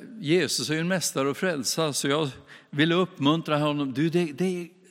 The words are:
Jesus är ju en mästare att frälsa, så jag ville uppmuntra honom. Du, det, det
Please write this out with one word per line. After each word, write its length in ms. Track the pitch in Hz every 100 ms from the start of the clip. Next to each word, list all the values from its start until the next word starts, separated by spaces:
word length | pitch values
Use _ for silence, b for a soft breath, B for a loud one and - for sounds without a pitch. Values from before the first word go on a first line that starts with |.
| - -
Jesus 500 | 131 175 131 - 120
är 40 |
ju 60 | 156
en 80 | 165
mästare 420 | 185 - 151 139
att 60 | 131
frälsa, 560 | 190 151 113 - 160
så 160 | 135 143
jag 220 | 147 151 - B B B
ville 240 | 147 160
uppmuntra 640 | 170 180 - 139 160 160 147
honom. 340 | 151 147 139
Du, 160 | 123 160
det, 240 | 170 170
det 380 | 143 185 180 175 - -